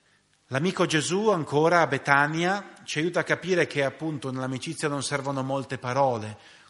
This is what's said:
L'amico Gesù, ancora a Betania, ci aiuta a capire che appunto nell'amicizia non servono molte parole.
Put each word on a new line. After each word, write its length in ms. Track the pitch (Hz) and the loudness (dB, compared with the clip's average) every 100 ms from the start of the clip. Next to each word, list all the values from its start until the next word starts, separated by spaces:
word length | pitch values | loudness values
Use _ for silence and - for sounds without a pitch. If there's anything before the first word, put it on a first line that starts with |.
| _ _ _ _ - | _ _ _ _ -6
L'amico 380 | 131 180 185 165 | -2 0 0 2
Gesù, 440 | 160 131 185 220 | 0 0 2 2
ancora 500 | 180 135 143 160 175 | 2 2 2 4 4
a 80 | 147 | 4
Betania, 840 | 135 - 139 147 160 175 202 - - | 2 4 4 4 2 0 -2 -6 -16
ci 160 | - 151 | -8 -2
aiuta 220 | 170 170 | -2 0
a 20 | |
capire 420 | 151 - 170 175 151 | -2 -2 0 0 0
che 200 | 143 135 | 0 -2
appunto 440 | - 160 147 135 | -4 -6 -6 -6
nell'amicizia 600 | 127 131 131 165 - 151 | -4 -4 -6 -8 -4 -4
non 140 | 143 | -4
servono 380 | 123 143 135 139 | -4 -4 -4 -4
molte 360 | 131 139 127 131 | -2 -4 -4 -6
parole. 840 | 127 127 135 117 107 107 - - | -2 2 2 0 -6 -12 -20 -20